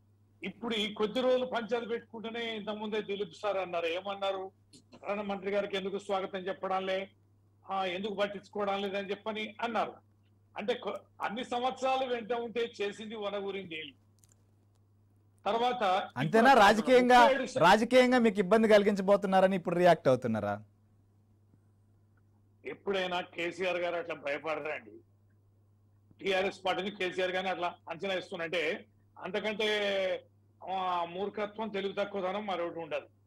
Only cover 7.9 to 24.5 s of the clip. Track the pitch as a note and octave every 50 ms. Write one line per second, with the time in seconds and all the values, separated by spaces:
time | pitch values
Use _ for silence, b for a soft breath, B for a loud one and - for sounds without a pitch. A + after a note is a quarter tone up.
7.9 | F3 F#3+ G3+ A3 G3 F#3+ G3+ G3+ G3+ F#3+ - - - G#3 G3+ G3 G3 G3+ G3+ G3
8.9 | F#3 G3+ G3 F#3+ G3+ - - A3 G#3+ G#3+ G#3+ G#3+ - - A3+ A#3+ A3+ G3+ E3 -
9.9 | - - _ _ _ _ _ _ _ _ _ _ - - G#3 A3 A#3 - - G#3
10.9 | - - - _ _ - C#3+ D#3+ G3 B3+ A#3+ - B3 A#3+ B3 C4 B3 - B3+ C4
11.9 | C4 C4 C4+ B3 B3 A#3 A3 G3 A#3+ A#3 A#3 A#3 G3 A#3+ A#3 - - - G3+ G#3
12.9 | G3 G3+ A3 G#3+ A#3 A3 G3+ G3 G3+ G3+ G3 G3 F#3+ G3 F#3+ E3+ D#3+ D#3 D#3 C#3+
13.9 | - _ _ _ _ _ _ - _ _ _ _ _ _ _ _ _ _ _ _
14.9 | _ _ _ _ _ _ _ _ _ _ - F#3+ G#3+ A#3 A#3+ B3 B3 - G#3+ F#3
15.9 | F#3 G3+ - - - B2 C#3 D#3+ F#3 A3 A3+ C4 C#4 A3+ G3 G3+ A3 G#3+ A3 B3+
16.9 | B3+ B3 B3 B3 B3 B3 A#3 - C4+ B3+ B3+ - - C4 - F3 G#3 A3 A#3 A#3
17.9 | B3+ B3+ B3 B3 B3+ B3+ A3+ A#3 F#3 G#3 F#3+ F3 A3 A3+ A3 G#3 G#3+ G3+ G3+ G#3+
18.9 | G#3 F#3+ F#3+ F#3+ G3+ G3 G3+ F#3+ F#3+ F#3+ F#3 F#3+ G3 F3+ - F3+ E3+ F3 F3+ F3
19.9 | E3 D#3+ - C#3+ B2+ A#2+ - A#2 A2 G#2+ G2+ G2+ G2+ G#2 A2 _ _ _ _ _
20.9 | _ _ _ _ _ _ _ _ _ _ _ _ _ _ _ _ _ _ _ _
21.9 | _ _ _ _ _ _ _ _ _ _ _ _ _ _ - - - - - G3+
22.9 | G3 F#3 F#3 F3+ F3+ F3+ F3+ - - F3 E3+ E3+ - E3+ F#3 F3+ F3 F3 F3 F3
23.9 | E3+ E3+ E3 E3 D#3 D3 C3 C#3+ C#3+ D3+ C#3+ D#3+